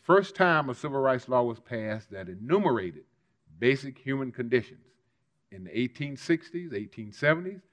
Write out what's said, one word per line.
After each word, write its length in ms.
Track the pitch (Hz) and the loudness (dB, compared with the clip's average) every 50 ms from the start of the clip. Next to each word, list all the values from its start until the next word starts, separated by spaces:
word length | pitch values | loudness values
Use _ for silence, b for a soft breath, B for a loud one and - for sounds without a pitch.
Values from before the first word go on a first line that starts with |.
| _ | _
first 320 | - 180 196 196 - - | 6 6 6 4 2 0
time 340 | - 185 175 165 156 143 131 | 2 4 4 4 2 0 -2
a 60 | 123 | -6
civil 240 | - - 147 135 139 | -8 -6 -4 -2 2
rights 300 | 135 131 127 123 - 123 | 2 2 2 0 0 2
law 140 | 127 123 120 | 2 2 2
was 160 | 120 113 113 | 2 -2 -8
passed 500 | _ - 120 113 107 107 107 110 - _ | _ -10 -8 -6 -6 -6 -6 -8 -10 _
that 200 | 101 95 92 90 | -14 -12 -12 -12
enumerated 760 | 92 98 110 131 170 208 196 156 120 107 92 87 76 - - _ _ _ _ _ _ _ _ _ 78 82 | -12 -10 -2 0 2 2 4 2 2 0 -2 -4 -8 -12 -18 _ _ _ _ _ _ _ _ _ -4 2
basic 380 | 113 127 139 135 139 139 127 | 4 4 4 2 -2 -10 -14
human 340 | - - 135 135 135 135 123 | -10 -6 -4 -4 -4 -4 -6
conditions. 540 | - - 123 117 127 120 110 - - - _ _ _ _ _ _ _ _ _ _ _ _ _ _ | -6 -8 -2 0 0 0 0 -2 -10 -20 _ _ _ _ _ _ _ _ _ _ _ _ _ _
In 120 | 101 92 92 | -18 -16 -14
the 120 | 87 104 | -8 -4
eighteen 400 | 113 127 123 - - 147 143 139 | -4 -4 -4 -4 -8 -10 -10 -10
sixties, 580 | 131 - - 165 160 - - - 175 175 160 - | -8 -4 -2 -2 -2 -4 -8 -12 -12 -10 -8 -8
eighteen 380 | 101 104 101 - 113 107 104 | -8 -10 -10 -12 -14 -14 -14
seventies, 500 | 101 - 143 147 160 170 180 185 202 185 - _ | -8 0 2 2 2 2 -2 -8 -12 -14 -18 _